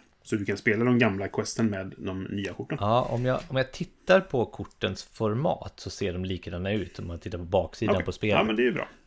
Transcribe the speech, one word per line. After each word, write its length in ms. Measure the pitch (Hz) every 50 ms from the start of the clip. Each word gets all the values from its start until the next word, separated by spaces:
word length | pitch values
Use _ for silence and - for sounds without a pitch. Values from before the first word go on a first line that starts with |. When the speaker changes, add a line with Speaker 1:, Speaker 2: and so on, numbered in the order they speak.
| - _ _ _ -
Speaker 1:
Så 120 | - -
du 100 | 107 101
kan 120 | - 104 98
spela 280 | - 117 104 104 117
de 140 | 127 127 120
gamla 280 | 123 110 95 98 101 92
questen 420 | - - 107 - - - 113 110
med 240 | 101 95 95 95 - -
de 260 | 110 98 92 92 95
nya 300 | - - 101 101 90 87
korten. 240 | - 104 - - 139
Speaker 2:
Ja, 200 | 101 104 113 123 127 -
om 140 | 117 120 123
jag, 140 | 127 127 - - -
om 100 | 135 131
jag 140 | 127 -
tittar 500 | - - 180 - - _ _ - 185 190
på 240 | 180 - - 127 107
kortens 580 | - - - 98 - - - - 104 98 - -
format 680 | - - - 113 107 104 117 147 175 170 - - 98 - -
så 100 | - 98
ser 240 | - - - 95 85
de 120 | 90 92
likadana 460 | 95 98 82 - - 87 87 90 98 104
ut 260 | 107 90 - - -
om 80 | 101 90
man 120 | 87 82
tittar 180 | - 92 90 87
på 60 | 87
baksidan 520 | 82 92 95 87 - - - - 107 104
Speaker 1:
Okej. 100 | 92 90
Speaker 2:
på 60 | 95
spelet. 240 | 87 - - 107 101 -
Speaker 1:
Ja, 60 | -
men 120 | - 110
det 60 | 107
är 40 | 123
ju 80 | 123 101
bra. 140 | - - - - - _